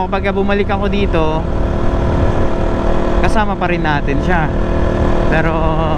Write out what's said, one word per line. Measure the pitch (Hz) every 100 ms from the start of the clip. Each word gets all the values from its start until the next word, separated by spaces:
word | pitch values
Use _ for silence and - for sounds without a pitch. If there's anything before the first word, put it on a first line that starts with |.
| 185
pagka | 190 196 196
bumalik | 196 202 202
ako | 196 202
dito, | 202 196 170 156 160 160 - - - - - - - - - - - - - - - - -
kasama | - 220 208 180
pa | 180
rin | 175
natin | 156 147 143 139
siya. | 151 175 151 - - - - - - - -
Pero, | 160 160 160 160 160 160